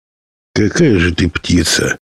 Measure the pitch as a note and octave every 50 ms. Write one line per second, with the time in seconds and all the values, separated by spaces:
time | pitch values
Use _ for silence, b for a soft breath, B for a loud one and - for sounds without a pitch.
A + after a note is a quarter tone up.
0 | _ _ _ _ _ _ _ _ _ _ - G#2 G#2+ G2 - - F3 C#3+ G#2+ F2
1 | E2+ F2 E2+ - F#2 E2 - - - - F2+ F2+ E2 - - - C2 - - -
2 | _ _ _